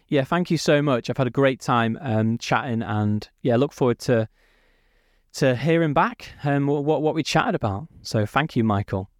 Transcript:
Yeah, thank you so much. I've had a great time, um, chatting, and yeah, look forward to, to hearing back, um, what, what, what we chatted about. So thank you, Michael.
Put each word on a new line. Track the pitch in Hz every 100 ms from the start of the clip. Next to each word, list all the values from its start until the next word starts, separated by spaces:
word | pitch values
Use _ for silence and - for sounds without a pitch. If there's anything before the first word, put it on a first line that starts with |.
| _
Yeah, | 143
thank | 131 175 180
you | 165
so | - 147
much. | 147 120 -
I've | 123
had | 127
a |
great | 135 135 123
time, | - 123 113 113
um, | 139 110 110 117
chatting, | - 117 131 113
and | 95 107 104 107 - _
yeah, | 131 117
look | 143
forward | - 127 117
to, | - 117 110 _ _ _ _ _ _ _ _ _ _
to | - 135 123
hearing | 147 165 160
back, | 143 214 254 - -
um, | 143 143 139
what, | 147
what, | 143 147
what | 156
we | 156
chatted | 143 165 240 180
about. | 110 98 156 -
So | - 113
thank | 104 - 156
you, | 123
Michael. | 110 98 - 95 95 _